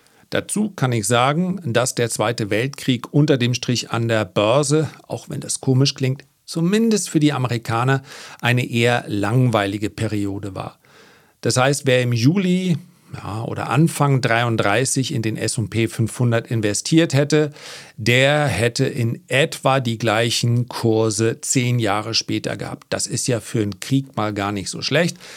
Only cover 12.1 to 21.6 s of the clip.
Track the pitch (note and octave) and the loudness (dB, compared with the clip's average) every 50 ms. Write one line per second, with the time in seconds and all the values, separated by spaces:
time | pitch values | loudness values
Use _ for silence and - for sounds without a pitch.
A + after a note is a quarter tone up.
12.1 | A#2+ A2 A#2 C#3+ F3+ G3+ F#3 F3+ F3+ F#3 F#3 F3+ D3+ - - - _ _ _ - | 0 4 4 4 4 4 2 2 2 2 2 0 -2 -2 -4 -12 _ _ _ -18
13.1 | - - - F#2 G2+ A2 A#2+ - G#2+ G2+ - - - C#3+ E3 D3 - - C#3+ C#3 | -16 -12 -10 -10 -8 -8 -6 -6 -6 -6 -2 0 4 4 4 4 4 2 2 4
14.1 | C3+ B2 C3 A#2 A2+ A#2 A#2+ A#2+ A2+ G#2+ G2+ G2+ G#2 B2 C3+ - - C3+ B2+ - | 4 2 4 2 4 2 2 2 2 2 2 2 2 2 0 0 0 -2 -2 -2
15.1 | D3 A2+ A2 A2 A2+ A2 G#2+ A2 - A#2 G#2 F2+ G#2 A#2 A2+ G#2 - - A2+ G#2 | -4 -4 -4 -4 -4 -4 -4 -4 -2 -4 -4 -2 -2 -2 -2 -2 0 -2 -4 -2
16.1 | - - B2 A#2+ A#2 A2+ - - B2 A2+ G#2+ G#2 G2+ - - - D#3+ D#3+ E3+ E3 | -2 -2 0 0 0 -2 -2 -2 -2 -2 0 0 -2 -2 -2 2 2 4 4 4
17.1 | C3+ C#3 D3 D3 D#3 D3+ D3+ C#3+ - - - - - - - - - - G#2 A#2 | 2 0 2 2 2 2 2 0 -4 -12 -18 -18 -18 -18 -20 -18 -14 -2 2 2
18.1 | A#2+ C3 C3+ C#3 D3 D3+ D3 B2+ F2 G2 A#2 A#2+ - - C3 - - B2+ A#2 A2+ | 4 4 4 4 4 2 2 0 0 0 0 0 0 0 -2 -2 0 -2 -2 -2
19.1 | - - - - B2+ C3+ D#3+ D#3+ - - - C3+ C3+ C#3 A#2+ A#2 A2+ A2 A#2+ A2 | -2 -6 -6 -2 0 2 2 0 -2 -2 0 2 2 2 0 -2 -4 -2 0 0
20.1 | G#2 A2+ A#2 A2+ - - B2 A#2+ A#2 A#2+ A#2 - - - - A2+ A2 A2 A2+ A2 | 2 2 0 0 0 0 0 0 0 0 -2 -4 -4 -2 0 2 2 2 2 0
21.1 | G2+ A2 A2+ A2+ A2 - - - - C3 | 0 0 0 0 -2 -4 -6 -2 0 0